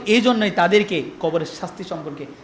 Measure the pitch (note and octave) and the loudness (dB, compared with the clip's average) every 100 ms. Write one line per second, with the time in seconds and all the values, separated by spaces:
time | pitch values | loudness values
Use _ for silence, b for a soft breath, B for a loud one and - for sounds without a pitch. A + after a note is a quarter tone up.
0 | - A3 A#3 A#3 G#3+ F#3 F3 G#3 G3+ F3 | 2 4 4 2 2 2 4 4 2 -2
1 | A#2+ - E3 E3 D#3 - F3 - F#3+ E3 | -4 -4 -2 -2 -4 -8 -10 -10 -10 -10
2 | D3+ C#3+ C#3 - | -10 -10 -12 -16